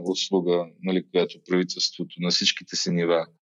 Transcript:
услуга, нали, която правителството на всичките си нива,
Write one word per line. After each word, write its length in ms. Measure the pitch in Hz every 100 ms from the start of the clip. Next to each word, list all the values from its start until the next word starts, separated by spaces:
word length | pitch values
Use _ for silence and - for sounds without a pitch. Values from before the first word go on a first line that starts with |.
| 87
услуга, 540 | 92 - 95 87 87 82 _
нали, 200 | 90 92 -
която 280 | 90 85 - -
правителството 680 | 90 90 - - - - -
на 100 | 87
всичките 440 | 87 101 - - -
си 160 | -
нива, 340 | 87 85 85 82 _